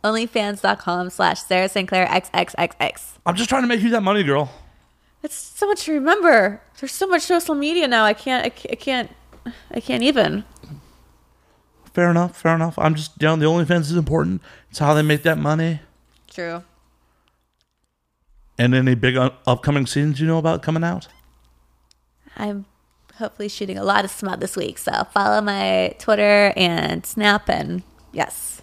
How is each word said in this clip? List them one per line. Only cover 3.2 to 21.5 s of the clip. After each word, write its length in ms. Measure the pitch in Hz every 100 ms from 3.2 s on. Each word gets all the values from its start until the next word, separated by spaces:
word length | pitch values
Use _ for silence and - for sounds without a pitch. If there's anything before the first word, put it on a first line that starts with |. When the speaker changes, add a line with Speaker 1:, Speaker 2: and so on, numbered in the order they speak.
Speaker 2:
I'm 120 | - 180
just 140 | 233
trying 120 | 262
to 60 | 240
make 140 | 240
you 100 | 226
that 100 | 233
money, 220 | 190 208
girl. 280 | 151 139 139 - - _ _ _ _ _
Speaker 1:
That's 140 | 302 -
so 320 | - - 403
much 160 | 403 -
to 80 |
remember. 640 | 302 277 403 349 240 196 202 _ -
There's 120 | 269
so 140 | - 381
much 160 | 349
social 320 | - 349 339
media 340 | 294 294 339 285
now. 160 | 240
I 100 | 214
can't, 300 | 214 - 254
I 60 | 240
ca-, 200 | - -
I 40 | -
can't, 360 | - 254 - - _ - 240 - -
I 100 | 240
can't 220 | - 254
even. 420 | 247 277 175 180 - - - 147 - _ _ _ _ _ _ _ _ _ -
Speaker 2:
Fair 160 | - 175
enough, 260 | 170 175 -
fair 200 | 165 165
enough. 240 | 165 -
I'm 160 | 156 151
just, 160 | 156 -
you 60 | 156
know, 80 | 160
the 100 | 151
OnlyFans 360 | 170 156 175
is 140 | 147 175
important. 460 | 147 160 156 185 - - _
It's 80 | -
how 160 | 147 151
they 80 |
make 180 | 151 147
that 160 | 165 156
money. 440 | 147 156 165 156 - _ _ _ _
Speaker 1:
True. 320 | - 170 170 175 _ _ _ _ _ _ _ _ _ _ _ _ _ _ _ _ _ _ -
Speaker 2:
And 160 | 123
any 220 | 127 131 123
big 220 | 127 127
un-, 160 | 127 - -
upcoming 400 | 127 - 143 127
scenes 340 | 143 151 139
you 60 | 160
know 140 | 165
about 240 | 160 165
coming 200 | - 160
out? 240 | 170 180 - _ _ _ _